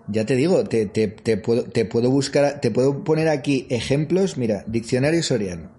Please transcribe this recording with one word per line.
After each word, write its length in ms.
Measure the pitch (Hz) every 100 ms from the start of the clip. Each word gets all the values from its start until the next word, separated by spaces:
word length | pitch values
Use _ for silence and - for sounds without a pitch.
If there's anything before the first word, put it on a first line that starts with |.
| -
ya 160 | 107
te 120 | 110 131
digo, 260 | 160 170
te, 220 | 104 113 104
te, 220 | 107 107
te 280 | - - 110
puedo, 280 | - 117
te 200 | 120 -
puedo 260 | 104 117 123
buscar, 500 | 139 135 147 143 -
te 100 | 123
puedo 320 | 110 135 135
poner 240 | - 156 160
aquí 380 | 151 143 135 -
ejemplos. 680 | 120 - 139 156 175 190 135
Mira, 260 | 117 101 -
diccionario 520 | 113 117 123 143 170
soriano, 480 | - 123 98 87 -